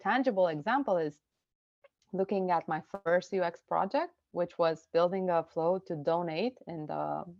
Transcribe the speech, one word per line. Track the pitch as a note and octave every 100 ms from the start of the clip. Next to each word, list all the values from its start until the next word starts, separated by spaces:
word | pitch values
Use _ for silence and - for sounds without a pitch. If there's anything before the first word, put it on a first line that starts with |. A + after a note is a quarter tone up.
tangible | F#3+ B3 C4 F#3+ F3+
example | D3+ F3 C4 C4 F3+
is | D#3 - _ _ _ _ _ _ - _ -
looking | F#3 F#3+ G3+ F#3
at | E3+ -
my | D#3+ - G3 E3
first | F3+ F3+
U | F#3+ F3
X | E3+ -
project, | E3 F#3+ C#4 F4 _ _
which | E3+ E3+ -
was | E3 D#3 _
building | E3 F3 F#3+ F#3
a | E3+
flow | E3 E3 D#3+ F#3 -
to | D#3+
donate. | D3 E3 F3 D#3+ A#3 B3+ -
And, | E3 D3+
uh, | D3+ D3 D3+ F3